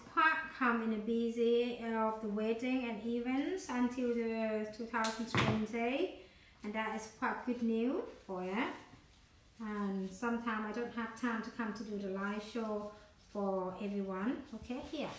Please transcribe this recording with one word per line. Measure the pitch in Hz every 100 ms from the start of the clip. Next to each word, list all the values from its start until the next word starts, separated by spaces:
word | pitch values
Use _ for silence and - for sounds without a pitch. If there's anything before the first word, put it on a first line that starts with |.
| -
quite | 330 320 311 285 -
calm | 247 233
and | 226 214 214
busy | 233 233 233 233 240 240 233 226
of | 226 220 214
the | 214
wedding | 208 220 226 254 262 233
and | 208 233
events | 240 240 269 320 370 -
until | 247 247 254 240
the | 233 226 226 220 214 214 -
two |
thousand | 226 233 220 226 226
twenty, | - 220 220 214 233 240 277 370 - - - - -
and | 208
that | 220 220
is | 220 - -
quite | 233 208
good | - 240
news | 233 226 247 349 480 -
for | - 185
it. | 185 202 320 - - - - - - - - -
And | 214 208 202 196 190
sometimes | - 240 233 240 208 214
I | 240
don't | 240
have | 233 226 -
time | 240 220
to | -
come | - 214
to | 202
do | 214 202
the | 196
live | 190 202 208 -
show | 240 214 208 208 - - - -
for | 208 196 190 185 180
everyone. | 202 202 190 190 214 - -
Okay, | 220 - 254 -
here. | 311 226